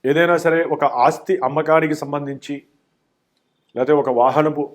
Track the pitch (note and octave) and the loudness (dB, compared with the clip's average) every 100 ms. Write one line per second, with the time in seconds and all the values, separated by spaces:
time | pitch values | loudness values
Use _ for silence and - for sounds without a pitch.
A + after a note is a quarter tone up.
0 | C3 D3+ E3+ E3+ E3 E3 E3+ D3 C#3+ B2 | 0 2 2 2 2 0 -2 -2 -2 2
1 | C3+ D#3 - F#3+ B2+ D3 D3+ D#3+ D#3 D3+ | 2 0 -4 -2 -2 -2 2 2 2 -4
2 | C#3+ C#3+ C#3 C3+ - C#3 _ _ _ _ | -6 -8 -8 -12 -12 -12 _ _ _ _
3 | _ _ _ _ _ _ _ A2+ C3 D3+ | _ _ _ _ _ _ _ -4 0 2
4 | C#3 A#2 B2+ D3 D#3 D3+ C#3+ | 2 2 4 4 0 -2 -8